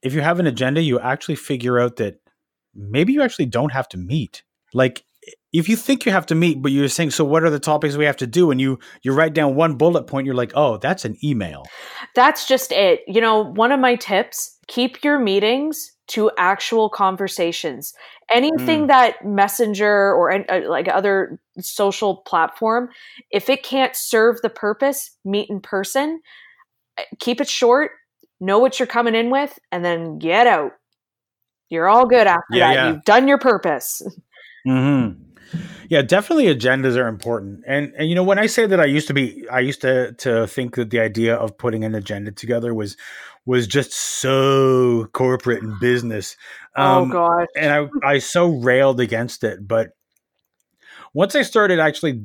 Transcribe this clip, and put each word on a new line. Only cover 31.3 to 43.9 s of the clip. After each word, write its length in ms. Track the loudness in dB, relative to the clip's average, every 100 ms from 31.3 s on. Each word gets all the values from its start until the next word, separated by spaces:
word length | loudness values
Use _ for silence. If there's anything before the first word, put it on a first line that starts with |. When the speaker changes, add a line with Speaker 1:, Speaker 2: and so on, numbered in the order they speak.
| _ _ _ _
Speaker 2:
You're 180 | -2 4
all 180 | 6 6
good 200 | 6 6
after 160 | 4 0
Speaker 1:
Yeah, 160 | 2 4
Speaker 2:
that. 60 |
Speaker 1:
yeah. 140 | 4 2
Speaker 2:
You've 120 | 0
done 240 | 4 4 6
your 100 | 4
purpose. 600 | 4 2 0 -4 -6 -10 -12 -16 _ _ -20 -10 -2
Speaker 1:
Mm-hmm. 560 | 0 2 2 0 -4 -18 _ -14 -12 -12 -18 0
Yeah, 140 | 0
definitely 440 | 4 2 2 2 4
agendas 420 | 2 0 0 2 0
are 100 | -2
important. 560 | -4 -6 -6 -6 -14 -6
And, 280 | -4 -4 -6
and, 120 | -2
you 60 |
know, 80 | 0
when 160 | 2 2
I 60 | 2
say 200 | 0 2
that 120 | 4
I 40 |
used 220 | 2 2 0
to 60 |
be, 320 | 0 -2 -4 -6
I 100 | -2
used 200 | -2 -2
to, 320 | 0 0 -2 -4
to 280 | -2 0 -2
think 280 | -4 -6 -6
that 140 | -4
the 100 | -2
idea 340 | -2 0 0 0
of 200 | -4 -4
putting 280 | -6 -4
an 100 | -4
agenda 360 | -6 -8 -10 -10
together 420 | -14 -6 -4 -4
was, 220 | -6 -6 -10 -20 -20 -20 -16 -2
was 200 | 0 0
just 260 | -2 -2